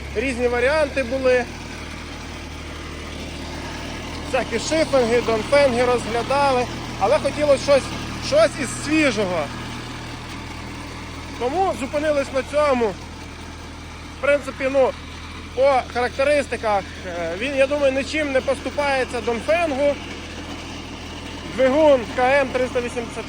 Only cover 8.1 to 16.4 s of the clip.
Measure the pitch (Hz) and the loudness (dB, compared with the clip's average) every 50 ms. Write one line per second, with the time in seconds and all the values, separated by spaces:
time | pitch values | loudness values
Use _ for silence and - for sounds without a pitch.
8.1 | - - - - - 294 320 294 - - 277 220 - - - - 302 311 311 277 | -8 -8 -4 2 4 6 6 4 4 0 -4 -4 -6 -6 -2 0 2 4 4 4
9.1 | 220 202 214 180 180 170 147 139 - - - - - - - - - - - - | 2 2 0 0 0 -2 -2 -4 -6 -8 -10 -10 -10 -10 -10 -10 -10 -10 -10 -12
10.1 | - - - - - - - - - - - - - - - - - - - - | -12 -12 -12 -12 -12 -10 -10 -12 -12 -10 -10 -10 -10 -10 -10 -12 -12 -12 -12 -12
11.1 | - - - - - - 226 247 277 349 392 370 302 214 247 254 - 294 294 311 | -12 -12 -12 -10 -6 -4 -2 0 2 2 2 2 2 0 -2 -2 -2 0 2 2
12.1 | 294 285 277 - - 269 247 - 269 294 302 294 269 247 233 214 180 - - - | 2 2 0 0 0 -2 -2 0 2 2 4 4 4 4 2 0 0 -2 -8 -14
13.1 | - - - - - - - - - - - - - - - - - - - - | -14 -14 -14 -14 -14 -14 -14 -14 -14 -14 -14 -14 -14 -14 -14 -14 -14 -14 -14 -14
14.1 | - - - 277 285 285 - 269 262 254 269 262 269 277 262 220 180 - - - | -10 -2 2 2 2 2 2 -2 -6 -4 -2 0 4 4 4 4 2 -2 -8 -14
15.1 | - - - - - - - - - - 262 277 277 254 - - - 233 247 240 | -14 -14 -14 -14 -12 -12 -12 -6 0 2 4 4 4 4 2 0 -2 -2 -2 0
16.1 | - - 277 285 294 294 | 0 0 2 4 4 2